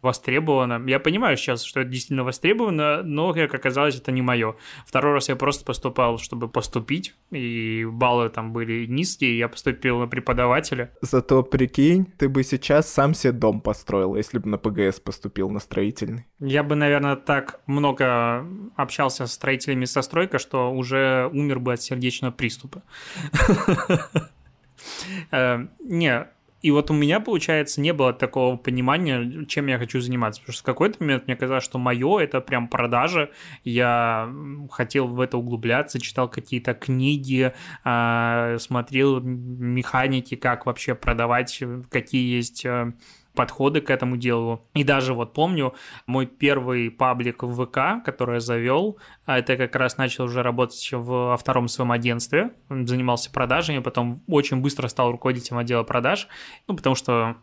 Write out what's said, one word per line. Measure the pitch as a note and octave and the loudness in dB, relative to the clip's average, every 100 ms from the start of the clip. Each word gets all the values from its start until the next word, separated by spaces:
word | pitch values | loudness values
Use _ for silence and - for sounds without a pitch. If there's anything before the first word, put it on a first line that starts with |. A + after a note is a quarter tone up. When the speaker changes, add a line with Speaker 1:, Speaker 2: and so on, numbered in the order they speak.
Speaker 1:
востребовано». | - - - E3 D#3 C#3 B2+ A#2 B2+ | 0 -2 0 0 2 2 2 -2 0
Я | C3 | 0
понимаю | D#3 F#3 A#3 C3 | 2 2 2 2
сейчас, | - A#2+ | 0 -4
что | - - | -2 -4
это | B2+ | -2
действительно | B2+ - C3+ | -4 -4 -2
востребовано, | B2+ B2 E3 A3 A3+ D#3+ D3+ D3+ | -2 0 2 2 2 2 2 0
но, | F3+ D3 E3+ | -2 -2 0
как | E3 D3+ | 0 0
оказалось, | C3+ C3+ B2+ D3 B2+ | 0 -2 2 2 0
это | - | -2
не | B2+ | 0
мое. | B2+ B2 A2+ A2 - - - | 2 2 0 -4 -16 -20 -2
Второй | C#3 C#3+ | 0 4
раз | C#3+ C3+ | 2 0
я | B2+ | 0
просто | C#3 C#3 - | 0 -2 -4
поступал, | B2+ C3+ B2 B2 A#2 | -4 -4 2 0 0
чтобы | - A#2+ A#2 | -6 -8 -4
поступить, | B2 A2+ B2 A2 D#3 F#3 _ _ | -4 -2 -4 -4 -6 -6 _ _
и | D#3 B2 A#2 A2+ A2 A2+ | -8 -6 -4 -4 -4 -4
баллы | A2+ B2+ A#2+ A#2 | 0 2 4 2
там | A2 A2+ | -2 -6
были | A2+ A2+ A2+ A#2 | -6 -4 -4 -2
низкие, | B2+ F#3 - C3 A#2 | -2 -2 0 0 2
я | A#2 | 0
поступил | - - A#2+ C3 A#2+ | -2 -4 -2 0 0
на | A#2+ | -2
преподавателя. | C3 - B2 B2 B2+ D#3 B2+ A#2+ - | -4 -2 2 4 2 0 -6 -6 -8
Speaker 2:
Зато, | - B2+ - C3 | 0 0 4 4
прикинь, | B2+ C3 B2+ - C#3+ F3+ F#3+ - | 4 2 2 4 6 6 2 0
ты | C#3 | 0
бы | C3+ | 2
сейчас | C3 C3 - D3 D#3 | 0 -2 4 4 4
сам | - C#3 | 2 2
себе | D#3+ - | 4 2
дом | A#2+ A2 G#2 | 2 2 2
построил, | - G#2 - G2 F#2+ G2 | -2 -4 -2 0 2 0
если | G#2+ A#2+ | -2 -4
бы | G#2+ | -2
на | G#2 | -2
П | A2 | -2
Г | G2+ G2 | 2 2
С | F#2+ | 0
поступил, | - - G2+ - F#2+ | -8 -8 -8 -4 -2
на | G2+ | -4
строительный. | - - G2+ - G#2 A2+ - _ | -4 -2 -2 -2 -6 -8 -12 _
Speaker 1:
Я | C#3 C#3 | -2 0
бы, | D3 D3 | 2 2
наверное, | D3 C#3+ C#3 C#3 | 4 4 2 -2
так | - C#3+ C3+ - - | 0 0 0 -12 -2
много | C#3 D3 C3 C3 A#2+ A#2 A#2+ D#3+ F#3+ G#3 - | 2 2 2 2 4 2 -2 -6 -14 -12 -4
общался | C3+ - E3 - A#2+ | -4 0 -2 -2 -6
с | |
строителями | - C3+ C3+ - C3 B2+ | -4 -2 -2 -2 -2 0
со | - | -2
стройка, | C3 E3 F#3 C3+ | 0 0 0 -2
что | - C3+ B2 | -2 -2 0
уже | C3 B2 C3+ C3+ C3 B2+ | -2 0 2 4 4 2
умер | C#3 D3 C3 | 0 0 0
бы | B2 | -2
от | A#2+ | -2
сердечного | - C3 B2 - C3 | -4 -2 -2 -2 -6
приступа. | A#2+ A#2+ - C3+ F#3 - - - - D3+ | -2 -4 -4 -12 -18 -20 -20 -16 -10 -2
<laughs> | - - G3 - E3 - F3 - D#3+ - _ - _ _ _ - - F3+ F#3+ D#3+ | 2 4 4 4 0 2 0 0 -4 -4 _ -20 _ _ _ -14 -12 -10 -10 -4
Э, | C#3 B2+ A#2+ B2 _ | 0 2 2 -2 _
не, | C#4+ E3+ E3 A#2+ - _ _ _ | -4 0 2 2 -2 _ _ _
и | D3+ | 4
вот | D3 D3 | 4 4
у | |
меня, | D3+ D3 F#3+ | 2 4 2
получается, | A3 F#3+ - D#3 D3 - | 2 -2 2 0 0 0
не | D3 | 0
было | D#3+ C3 | 4 2
такого | B2 C3 - B2+ B2 | 2 -2 2 0 0
понимания, | - B2+ B2+ D3+ F3 B2+ A#2+ D#3 D3+ | -2 0 2 2 2 0 -2 -6 -6
чем | - C#3+ | -4 0
я | B2+ | -2
хочу | A#2+ C3 | -2 -2
заниматься. | B2 B2 A2+ G#2 | -2 -2 -2 -4
Потому | - | -12
что | A#2+ | -8
в | - | -4
какой-то | B2+ F#3+ G#3+ | 2 0 2
момент | D#3 C3 - | 0 0 -2
мне | B2 | -4
казалось, | B2+ C3 - | 0 -2 -2
что | C3 | -2
мое — | B2 B2 C3+ G#3 | 0 2 2 2
это | D#3 C3+ | 2 -2
прям | - B2+ A#2+ | -2 -2 -2
продажа. | B2+ A#2+ A#2+ D3+ F3 D3 - - C#3+ - | -2 2 2 2 2 -2 -6 -20 -12 -2
Я, | A#2+ B2 A#2+ A#2 A2+ A2+ | 2 4 4 2 0 -2
м, | C3+ D3 C#3+ C#3+ | -8 -12 -12 -14
хотел | - A#2+ C#3 B2+ | -6 0 0 0
в | B2 | 0
это | B2+ B2 | 0 0
углубляться, | A#2+ A#2 A2+ A#2+ D3 B2+ | -2 -4 2 2 2 -4
читал | - - B2 | -6 -2 -2
какие-то | - - B2 B2 | -2 -6 -4 -2
книги, | A#2+ - B2+ C3 D3 C3+ C3 B2+ - - - | -4 -2 2 2 0 0 2 2 0 -16 -8
а, | - A#2+ A#2 A#2 A#2 A#2 A#2 A#2 | 0 2 2 2 2 2 0 -2
смотрел | - B2 A#2+ C3+ C#3 C3+ | -2 -4 -2 2 4 2
м-, | B2 | -2
механики, | B2+ B2 B2 B2 B2 B2 C3 C3+ C3 B2+ B2 | -6 -8 -6 -2 -2 0 0 2 0 -4 -4
как | B2+ A#2+ - | -2 0 -2
вообще | A#2+ - A#2+ | -4 -4 -4
продавать, | - A#2 A#2 A#2+ B2 - | -2 0 2 2 0 -4
э, | B2+ B2 B2+ | -6 -8 -4
какие | B2+ A#2 C3+ B2 A#2+ | -4 0 0 2 0
есть, | A#2+ - B2 | -2 -4 -4
э, | B2 A#2+ A#2 - - _ - | -2 -4 -6 -18 -20 _ -2
подходы | B2 - C#3 D#3 | -2 2 2 2
к | D3+ | 0
этому | C3 B2 B2 | 0 0 0
делу. | B2 A#2 A#2 A#2 _ | 0 0 0 -6 _
И | - | -2
даже | C#3+ C#3 C3 | 2 2 2
вот | A#2+ A#2 | -2 -4
помню, | - E3 F3+ C3 - - - - | 0 0 2 -2 -4 -20 -18 -4
мой | C3 B2+ | -2 -2
первый | - C#3 C#3 B2 B2 A#2 | 0 2 2 0 -2 -2
паблик | - C3 B2 A#2+ A#2 | 0 0 2 -2 -4
в | B2 | -6
В | A#2+ B2 | -4 -4
К, | - C#3+ A3+ | 0 0 0
который | A#3 - B2 A#2+ | -4 -4 -2 -2
я | |
завел, | A#2 A#2 A#2+ C#3 G3+ G#3 - - - | -2 -2 2 2 0 -6 -18 -16 -2
а | C3 | 0
это | B2 C3 | 2 0
как | B2 C3 | 0 0
раз | B2+ - | 0 0
начал | C3 - B2+ | -2 -2 -4
уже | B2 | 0
работать | B2 A#2+ B2 - - | 0 0 -2 -2 -6
во | B2+ A#2 B2 B2 B2 | -6 -2 -2 0 0
втором | - B2+ A#2+ | 2 0 0
своем | - B2 | -2 0
агентстве, | A#2+ A#2+ A#2+ - D3+ A3+ - _ | 2 0 -2 0 0 0 -6 _
м, | C3+ A#2+ | -6 -2
занимался | B2 B2+ A#2+ - | 0 2 0 -2
продажами, | - B2 C3+ D#3+ C#3+ | -2 0 0 0 -2
потом | A#2+ B2 A#2+ B2 - | -2 -2 -2 -4 0
очень | D3+ C#3+ C3 | 2 2 0
быстро | C#3 C#3 B2+ | 0 -2 -4
стал | - B2 | 0 0
руководителем | A#2+ C3 B2 A#2+ A#2+ | 2 -2 -2 -4 -4
отдела | A#2+ A#2+ | 0 0
продаж, | A#2 A#2+ B2 G3 - - - - - | 2 0 2 0 -4 -16 -20 -20 -8
ну, | F#3 | -2
потому | - B2+ | 0 0
что | - A#2+ A2+ A#2 | 2 0 0 -4